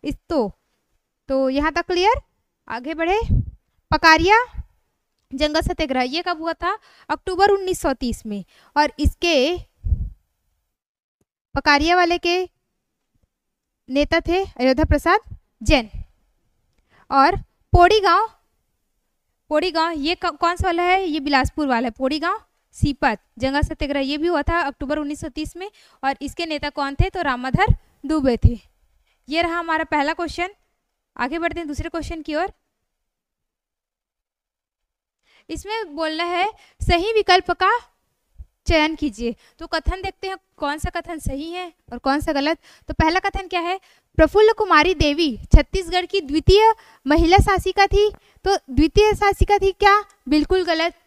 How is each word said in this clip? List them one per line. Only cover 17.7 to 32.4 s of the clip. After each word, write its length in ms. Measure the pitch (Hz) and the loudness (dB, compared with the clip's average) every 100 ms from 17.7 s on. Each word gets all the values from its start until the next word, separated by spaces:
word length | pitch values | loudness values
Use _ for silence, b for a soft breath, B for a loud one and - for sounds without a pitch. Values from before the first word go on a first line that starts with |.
पोड़ी 280 | - 349 427 | 6 8 6
गांव, 300 | 392 349 440 _ _ _ _ _ _ _ _ _ _ _ _ | 4 2 0 _ _ _ _ _ _ _ _ _ _ _ _
पोड़ी 220 | 302 359 | 0 0
गांव 220 | 320 320 | -2 -2
ये 220 | 330 277 | -2 -4
क-, 240 | 349 359 302 | -2 -4 -2
कौन 160 | 339 349 | -2 0
सा 120 | 381 | -2
वाला 140 | 339 | 0
है? 260 | 349 381 381 | 2 2 0
ये 120 | 302 | -4
बिलासपुर 460 | 277 277 285 - 294 | 0 0 0 -2 -2
वाला 200 | 240 247 | 0 -2
है। 40 | |
पोड़ी 280 | 220 262 302 | -4 -4 -2
गांव 240 | 330 415 _ _ _ | -4 -6 _ _ _
सीपत 460 | - 294 269 285 214 _ - | -2 -2 0 0 -2 _ -6
जंगल 220 | 262 277 | -2 0
सत्याग्रह 400 | 302 311 285 285 | -2 -4 -4 -2
ये 180 | 269 294 | -2 -2
भी 100 | 330 | 0
हुआ 140 | 339 | 0
था 180 | 285 339 | 0 -2
अक्टूबर 380 | 294 - 269 302 | -2 -6 -6 -4
उन्नीस 220 | 294 294 | -4 -8
सौ 80 | 320 | -10
तीस 280 | 262 311 339 | -8 -10 -10
में। 140 | 392 b b b | -14 b b b
और 100 | 269 277 | -6 -4
इसके 240 | - - 339 | -8 -8 -6
नेता 240 | 302 294 | -6 -6
कौन 240 | 294 277 | -6 -6
थे? 160 | 277 370 | -2 -2
तो 120 | 381 | -2
रामाधर 440 | 311 247 254 285 403 - _ _ 277 | -4 -4 -6 -2 -2 -2 _ _ -4
दुबे 300 | 311 269 233 | -2 0 4
थे। 240 | - 240 _ _ _ _ _ _ - | 2 2 _ _ _ _ _ _ -8
ये 140 | 311 | -2
रहा 160 | 339 339 | -2 -2
हमारा 260 | 339 320 | -4 -4
पहला 280 | 320 302 285 | -2 -2 -2
क्वेश्चन। 360 | 320 339 - 359 403 _ _ _ _ _ - | -2 -6 -6 -8 -8 _ _ _ _ _ -8
आगे 220 | 247 330 | -6 -4
बढ़ते 220 | 339 330 | -4 -6
हैं 80 | 330 | -8
दूसरे 200 | 285 330 | -8 -8
क्वेश्चन 340 | 330 302 339 | -8 -8 -10
की 120 | 302 | -6
ओर। 180 | 302 | -4